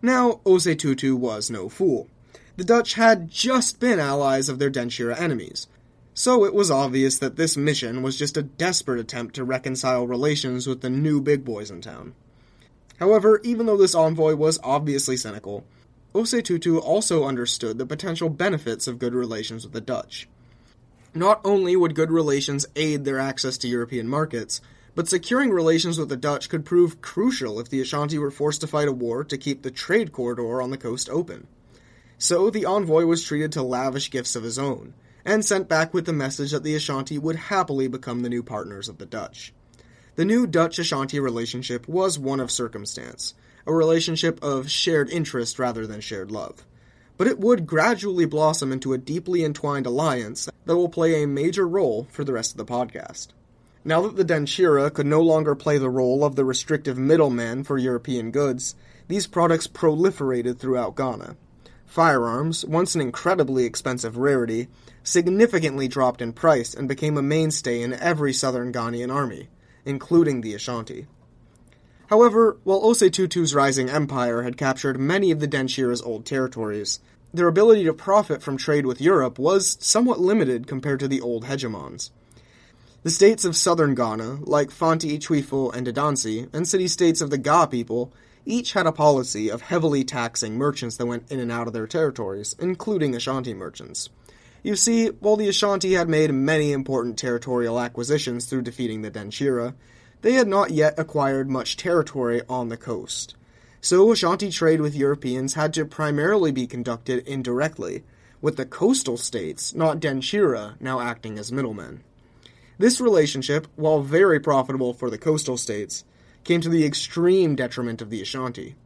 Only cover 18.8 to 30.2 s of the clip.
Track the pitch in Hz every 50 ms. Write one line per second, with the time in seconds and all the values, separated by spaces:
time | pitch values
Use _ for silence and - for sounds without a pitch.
18.8 | - 139 123 120 127 123 120 123 123 117 113 107 110 - 113 113 117 113 - 120
19.8 | 104 - - - - - - - - - _ _ _ _ _ - _ _ _ _
20.8 | _ _ _ _ _ _ _ 156 170 196 214 208 - 196 202 196 190 175 180 185
21.8 | 170 165 156 147 160 165 165 165 160 147 139 143 135 - 143 139 139 - - 147
22.8 | 156 156 151 143 143 135 135 135 135 135 131 - - 131 131 - - 123 120 120
23.8 | 120 120 135 123 113 117 135 147 160 156 - 117 107 - - - - - - -
24.8 | _ - _ - 170 165 190 185 180 - 240 254 285 254 202 180 165 160 165 165
25.8 | 160 175 165 160 156 135 139 123 127 147 147 139 - - - 160 - - 170 175
26.8 | 175 170 165 - - - - - 202 254 262 254 135 113 104 107 120 117 - 135
27.8 | 131 131 - 147 147 147 156 151 147 143 139 - 147 147 151 - - 160 - 151
28.8 | 147 147 135 127 123 117 117 123 151 - - 135 - 151 139 135 - 131 127 -
29.8 | - - 180 220 226 160 - -